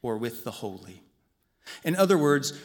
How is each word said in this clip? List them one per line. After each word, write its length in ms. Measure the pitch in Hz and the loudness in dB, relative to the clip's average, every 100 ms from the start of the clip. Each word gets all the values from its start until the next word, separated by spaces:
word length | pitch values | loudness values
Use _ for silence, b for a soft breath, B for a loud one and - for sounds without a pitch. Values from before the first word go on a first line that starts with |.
or 160 | 120 110 | -6 -4
with 280 | 117 117 120 | -6 -8 -12
the 60 | |
holy?" 520 | - 107 95 - 90 _ _ _ _ _ _ B B | -10 -10 -10 -16 -20 _ _ _ _ _ _ B B
In 140 | 160 180 | -4 2
other 200 | 190 185 | 4 6
words, 360 | 147 143 135 B | 4 4 0 B